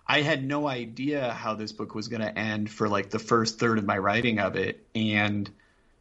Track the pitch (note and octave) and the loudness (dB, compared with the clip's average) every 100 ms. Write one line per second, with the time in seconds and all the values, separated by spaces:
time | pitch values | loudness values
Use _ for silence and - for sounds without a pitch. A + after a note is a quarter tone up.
0 | - C#3+ D3 D3 C3+ D3 D3 B2+ A2+ A#2 | 0 2 2 0 0 -2 -2 -4 -8 -6
1 | C#3 D3 B2 A2+ A#2 G#2+ G#2+ - A2 A2 | -2 -2 -2 -4 -4 -4 -6 -8 -8 -8
2 | G#2+ A2+ G#2+ - A2 G#2+ G#2+ - G#2+ G2+ | -6 -4 -4 -2 -2 -2 -4 0 2 2
3 | G2 G#2+ - A#2 A2 - A#2 A2 G#2 G2+ | 0 -4 2 4 4 2 2 2 2 2
4 | G2 G#2+ B2 G#2+ F#2+ F#2+ F#2+ A2 - A2+ | 2 2 2 2 0 0 -2 -4 -8 -2
5 | A2 G#2+ G#2 G#2 G2+ - _ _ _ _ | 2 2 2 0 -4 -10 _ _ _ _